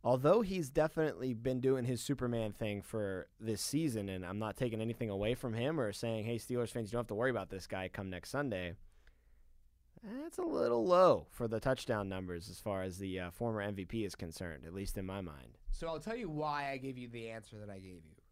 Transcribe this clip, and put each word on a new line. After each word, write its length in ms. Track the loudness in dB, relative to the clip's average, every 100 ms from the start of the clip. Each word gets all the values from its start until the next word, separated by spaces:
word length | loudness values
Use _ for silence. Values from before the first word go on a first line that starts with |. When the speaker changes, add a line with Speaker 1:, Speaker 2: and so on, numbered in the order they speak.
Speaker 1:
although 380 | 4 6 8 8
he's 280 | 6 0 2
definitely 600 | 2 2 2 0 0 -4
been 280 | 0 0 2
doing 240 | 4 4
his 180 | 2 -2
Superman 500 | 0 0 2 0 -2
thing 300 | -2 -2 -2
for 460 | -4 -2 -2 -2 -6 _
this 220 | -4 -2
season, 480 | 0 0 2 0 -2
and 140 | -4
I'm 140 | -4 -4
not 180 | -4 -2
taking 260 | -2 0
anything 260 | -4 -2 -4
away 260 | 0 0
from 200 | 0 -2
him 240 | -2 0 0
or 140 | -2
saying, 320 | -2 -2 -2
"Hey, 120 | -2 -4
Steelers 340 | -2 -2 -2
fans, 200 | -4 -2
you 60 | -2
don't 40 |
have 80 | -2
to 60 |
worry 160 | 0 2
about 180 | 2 -2
this 180 | -8 -6
guy 220 | -4 -4
come 220 | -6 -6
next 200 | -6 -4
Sunday," 440 | -4 -2 -2 -4 -8 -16 -20 -20 _ _ -20 -20 -20 -20 _ _ -18
that's 360 | -12 -8 -8 -4
a 40 |
little 440 | 0 4 4 4 8
low 400 | 10 10 8 2
for 180 | -4 -2
the 120 | 2
touchdown 480 | 2 2 2 0 0
numbers 420 | -4 -4 -6 -8
as 100 | -8
far 220 | -4 -2
as 160 | -2 -4
the, 220 | -4 -4
uh, 100 | -6
former 300 | -2 -2 0
M 140 | -2
V 100 | -4
P 200 | -4 -2
is 100 | -4
concerned, 500 | -4 -10 -6 -8 -8
at 80 | -8
least 240 | -6 -4 -4
in 80 |
my 160 | -4 -4
mind. 380 | -6 -10 -18 -12 -4
Speaker 2:
So 160 | -4 -2
I'll 140 | -4
tell 160 | -4 -4
you 140 | -4
why 400 | -2 0 0 -2
I 80 | -4
gave 180 | -6 -8
you 120 | -8
the 200 | -8 -8
answer 300 | -10 -12 -12
that 100 | -10
I 100 | -10
gave 260 | -12 -16 -18
you. 100 | -20 _